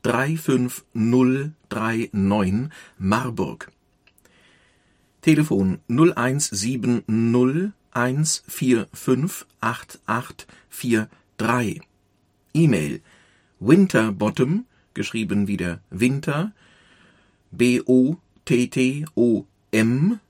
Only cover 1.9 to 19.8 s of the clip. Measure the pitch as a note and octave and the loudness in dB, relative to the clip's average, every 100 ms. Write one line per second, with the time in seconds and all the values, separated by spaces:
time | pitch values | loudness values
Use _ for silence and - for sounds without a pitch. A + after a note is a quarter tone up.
1.9 | A2+ A#2 G#2 G2 G#2 F#2 G#2 D3 - - | -2 -4 0 2 2 2 -2 -4 -12 -20
2.9 | _ F#2+ A2 B2+ A2+ F2+ - - _ _ | _ -2 0 -2 -4 -6 -8 -18 _ _
3.9 | _ _ _ _ _ _ _ _ _ _ | _ _ _ _ _ _ _ _ _ _
4.9 | _ _ _ - D3+ D3+ G3 F#3+ E3+ - | _ _ _ 2 4 2 0 0 -2 -4
5.9 | A#2+ E3+ - B2 C#3 - F#2+ G#2+ B2+ B2 | 2 2 2 -2 -2 -4 -4 -4 -2 0
6.9 | A#2+ - A2 A#2 A#2+ B2+ D#3 G3+ - _ | -2 0 0 2 4 2 2 -4 -8 _
7.9 | A#2+ B2+ C3+ D#3 - - - B2+ A#2 G2+ | -4 -2 0 -2 -4 -8 -4 2 2 0
8.9 | - - B2+ E3+ - - _ A2+ A#2+ - | -8 -2 0 0 -6 -18 _ -6 -6 -14
9.9 | - - A#2 - - - - _ - B2 | -16 -6 -6 -6 -18 -20 -20 _ -8 0
10.9 | A2+ G#2+ _ _ - A2 B2 A2 E3 - | 0 0 _ _ -4 -2 0 -2 -6 -16
11.9 | _ _ _ _ _ _ D3+ E3 G2 D2+ | _ _ _ _ _ _ 2 4 2 -2
12.9 | - _ _ _ _ _ _ G2+ G#2 F#2+ | -8 _ _ _ _ _ _ 4 4 6
13.9 | G#2+ A2 F#2+ G#2+ - B2+ G3 B3 _ _ | 2 0 -2 -2 0 0 0 -6 _ _
14.9 | - - A#2 G2+ G#2 G2+ F#2+ F2+ E2+ _ | -8 -6 -6 -2 -2 -2 -2 -4 -8 _
15.9 | F#2 B2 C#3 D#3 D3 G#3 _ _ _ _ | -2 0 0 -4 -4 -6 _ _ _ _
16.9 | _ _ _ _ _ _ - B2 B2 - | _ _ _ _ _ _ 0 2 2 4
17.9 | B2+ C3 E3+ _ _ - A#2+ B2 - B2+ | 4 4 -2 _ _ -2 0 0 0 -2
18.9 | C#3+ D3+ - A#2+ G#2+ - _ _ G#2+ | -2 -6 0 2 0 -4 _ _ 0